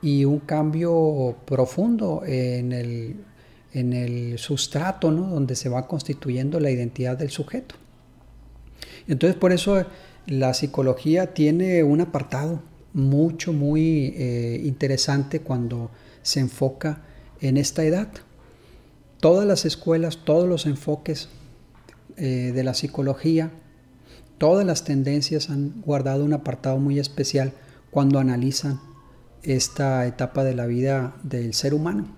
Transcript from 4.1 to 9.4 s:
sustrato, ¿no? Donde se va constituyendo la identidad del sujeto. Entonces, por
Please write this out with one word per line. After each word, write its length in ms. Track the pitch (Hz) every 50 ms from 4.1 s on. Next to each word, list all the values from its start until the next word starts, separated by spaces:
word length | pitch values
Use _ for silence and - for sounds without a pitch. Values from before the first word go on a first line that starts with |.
| 120 120 120 120 120 117
sustrato, 720 | - - 147 135 - - - 147 160 185 190 - - 160
¿no? 160 | 156 160 185 190
Donde 280 | 180 151 139 127 131
se 120 | - - 135
va 200 | 123 127 131 -
constituyendo 720 | - 151 - - 143 - - 139 123 127 131 143 156 170
la 100 | 151 143
identidad 480 | 131 123 120 120 - - 127 127 127 131
del 120 | 151 139
sujeto. 440 | - - 143 - - 254 254 - - - - - - - - - - - - - - - - - - - - - - - - - - - - -
Entonces, 280 | 156 127 - 175 185
por 140 | -